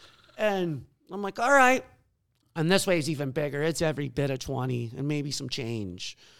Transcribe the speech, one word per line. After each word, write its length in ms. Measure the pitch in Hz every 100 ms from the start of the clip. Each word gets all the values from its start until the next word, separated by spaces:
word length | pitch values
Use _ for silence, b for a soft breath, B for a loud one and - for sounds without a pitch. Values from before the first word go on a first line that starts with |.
| b b b -
And 480 | 214 196 175 139 - _ _
I'm 100 | 190
like, 160 | 196 190
"All 120 | 240
right." 320 | 277 254 262 - _ _ _ _ _ _ 165
And 160 | 160
this 140 | 190 -
wave's 240 | 175 143
even 220 | 143 135
bigger. 320 | 143 147 143
It's 180 | 160 156
every 280 | 160 143 135
bit 200 | 120 139
of 80 | 131
twenty 520 | 147 127 127 123 117 123
and 120 | 143
maybe 240 | 147 143
some 180 | - 131
change. 680 | 139 117 117 95 92 - - b